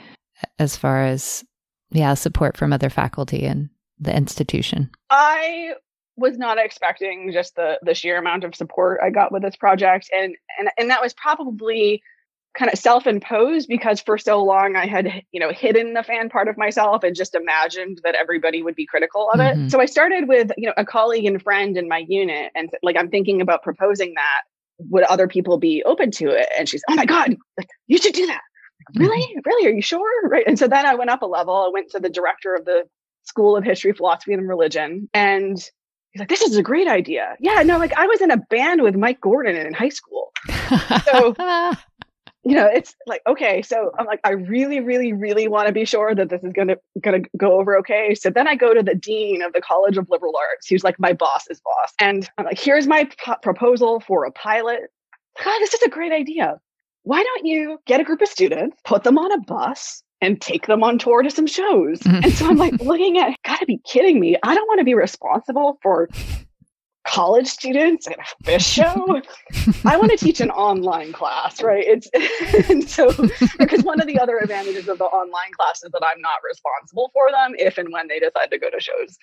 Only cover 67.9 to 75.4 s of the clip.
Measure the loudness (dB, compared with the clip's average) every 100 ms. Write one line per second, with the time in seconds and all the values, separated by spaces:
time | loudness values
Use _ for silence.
67.9 | 0 -4 -14 -16 -10 0 0 2 2 2
68.9 | 0 -2 -2 -4 -20 -10 -2 0 2 4
69.9 | 4 4 4 2 0 0 0 0 0 -2
70.9 | -4 -6 -6 -6 -4 -6 -2 0 2 2
71.9 | 2 2 -2 -2 -4 0 2 4 2 0
72.9 | 2 2 4 0 2 0 2 2 4 2
73.9 | 0 0 0 0 0 -2 -4 -6 -6 -6
74.9 | -4 -2 -2 -4 -8